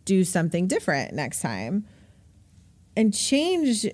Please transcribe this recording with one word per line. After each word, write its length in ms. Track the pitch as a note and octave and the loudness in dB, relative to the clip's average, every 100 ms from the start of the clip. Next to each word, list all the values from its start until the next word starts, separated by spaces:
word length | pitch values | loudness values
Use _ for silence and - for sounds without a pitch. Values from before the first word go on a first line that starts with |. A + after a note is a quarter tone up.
| - | 0
do 180 | F#3+ | 2
something 420 | F3+ F3+ E3 E3+ F#3 | 4 2 0 0 0
different 480 | D#4+ - C#3+ - | 0 0 -2 -2
next 280 | C#3 C#3+ - | -6 -6 -4
time. 440 | B2+ G2 A2+ G3 G#3+ - - - _ _ _ - - _ _ - | -4 -4 -4 -4 -6 -16 -20 -20 _ _ _ -20 -20 _ _ 2
And 180 | A3 | 2
change 720 | G#3 - C4+ E4 F4+ C#4+ G#3+ - | 2 0 2 2 2 2 0 -2